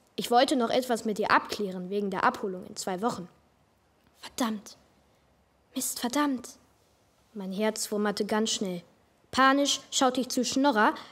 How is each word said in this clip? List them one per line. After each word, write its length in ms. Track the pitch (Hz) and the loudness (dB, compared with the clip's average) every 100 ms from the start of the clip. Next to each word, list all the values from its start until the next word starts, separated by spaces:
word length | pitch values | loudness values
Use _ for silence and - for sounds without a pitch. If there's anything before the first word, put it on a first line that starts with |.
| _ - | _ -8
ich 140 | - | 2
wollte 260 | 240 262 269 | 4 6 4
noch 140 | 226 | 2
etwas 340 | 254 254 226 | 0 0 -2
mit 140 | 226 202 | -2 -2
dir 140 | 208 | 2
abklären 580 | 302 - - 202 185 180 | 2 2 -4 -6 -6 -6
wegen 220 | 202 202 | -4 -2
der 120 | 190 | 0
Abholung 420 | - 254 208 185 - | 0 0 -6 -8 -12
in 80 | - | -10
zwei 260 | - 185 | -6 -4
Wochen.“ 260 | 233 - 175 _ _ _ _ _ _ _ _ _ | -4 -4 -10 _ _ _ _ _ _ _ _ _
„Verdammt. 580 | - - 233 214 - - _ _ _ _ _ _ _ _ _ 269 | -16 -6 -4 -4 -12 -20 _ _ _ _ _ _ _ _ _ -6
Mist, 240 | - - | -6 -4
verdammt.“ 500 | 240 277 294 254 - - _ _ _ _ _ _ _ | -2 0 0 -2 -6 -18 _ _ _ _ _ _ _
Mein 180 | 214 190 | -12 -8
Herz 400 | 190 214 214 - | -2 -2 -2 -4
wummerte 340 | 208 208 202 208 | 0 0 0 0
ganz 240 | 214 220 | 0 0
schnell. 320 | - 190 175 - _ _ _ _ | -2 -4 -6 -10 _ _ _ _
Panisch 500 | - 269 277 277 - - | 4 6 6 2 0 -4
schaute 300 | - 262 254 | 0 2 2
ich 80 | 247 | -2
zu 140 | - | -2
Schnorrer, 520 | 233 262 285 214 233 - - | 0 2 4 4 4 2 -8